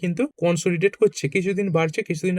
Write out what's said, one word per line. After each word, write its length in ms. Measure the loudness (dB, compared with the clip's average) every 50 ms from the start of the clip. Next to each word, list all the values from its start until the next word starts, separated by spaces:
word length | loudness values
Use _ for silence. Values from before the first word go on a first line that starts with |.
কিন্তু 200 | -4 -4 -2 -2 -2 -4 -2 -2
কনসলিডেট 520 | 0 0 0 0 0 -2 0 2 0 0 2 4
করছে, 240 | 2 2 2 0 -4 -2 -2
কিছুদিন 320 | -2 -2 -2 -2 -2 0 0 0
বাড়ছে 240 | 0 0 0 -2 -4 -4 -4
কিছুদিন 280 | -6 -4 -2 -2 -2